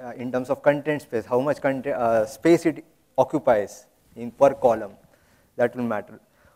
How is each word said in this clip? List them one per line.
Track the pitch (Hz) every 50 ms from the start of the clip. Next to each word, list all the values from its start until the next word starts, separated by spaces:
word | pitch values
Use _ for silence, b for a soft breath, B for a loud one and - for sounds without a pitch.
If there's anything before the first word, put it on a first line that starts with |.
| 127
uh, | 120 117
in | - 123 127 123
terms | 127 127 120
of | 139 - -
content | 147 147 147 131 156 151 139 -
space, | - - 113 107
how | - 123 123
much | 135 151 139 -
content, | - 139 135 135 113 143 135
uh, | - 120 117 117 113 107
space | 107 - - - 165 170 160 -
it | 170 139 143 - _ _ _ _ _ _
occupies | - - - - 147 - 135 117 104 101 95 - - - _ _ _ _ _ _
in | 117 117 120 117
per | - 139 139 135
column, | - - 123 113 110 107 98 101 - _ b b b b b b b b b b
that | - 120 120 -
will | 127 120
matter. | 117 110 104 98 - 110 104 _ b b b b b b